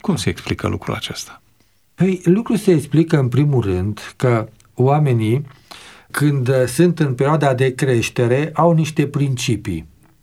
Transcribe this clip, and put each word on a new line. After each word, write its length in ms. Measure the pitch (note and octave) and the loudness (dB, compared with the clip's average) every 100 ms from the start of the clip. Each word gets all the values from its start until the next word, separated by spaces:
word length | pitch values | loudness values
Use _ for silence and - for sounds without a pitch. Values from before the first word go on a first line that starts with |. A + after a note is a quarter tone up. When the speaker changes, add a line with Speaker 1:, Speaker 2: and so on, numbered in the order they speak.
Speaker 1:
Cum 160 | - F3 | -4 -2
se 120 | - | -2
explică 400 | - - - G2 | -4 -6 -4 -4
lucrul 260 | F#2+ - | -6 -6
acesta? 480 | - - - - - _ _ _ _ _ | -8 -8 -12 -16 -20 _ _ _ _ _
Speaker 2:
Păi, 260 | - F#3 F3+ | -2 0 0
lucrul 320 | E3+ F#3+ A#3 A3 | 2 2 2 -2
se 140 | - | 2
explică, 460 | E3 - D3+ E3 D#3 | 2 2 0 2 2
în 100 | B2 | 2
primul 340 | B2 D3 C3 | 2 2 2
rând, 520 | G2+ F2+ G2 G#2 - - | 0 -2 -2 -6 -12 -2
că 320 | B2+ A#2 G#2+ - _ | 0 0 -2 -12 _
oamenii, 720 | - B2+ D3 D3 A#2+ G#2+ C3 - - - - - - _ | 0 2 2 2 0 0 -2 -4 -16 -20 -20 -20 -20 _
când, 380 | - D3 C#3+ B2 | -2 0 0 0
uh, 160 | C3 B2+ | 0 0
sunt 320 | C#3+ F3 E3+ | 2 2 2
în 160 | D3 | -2
perioada 400 | B2 C#3 D#3 C#3 | 0 0 2 2
de 200 | B2 C3+ | 2 0
creștere, 760 | B2+ C3+ A#2 - - A#2 C3 D#3 | 0 0 0 0 0 0 0 -2
au 180 | - E3+ | 0 2
niște 340 | D#3+ D#3 - C#3 | 2 0 -2 -2
principii. 800 | C#3 C#3 B2 - G#2 - E2 D#2+ _ _ _ | 0 -2 -2 -2 -4 -4 -8 -10 _ _ _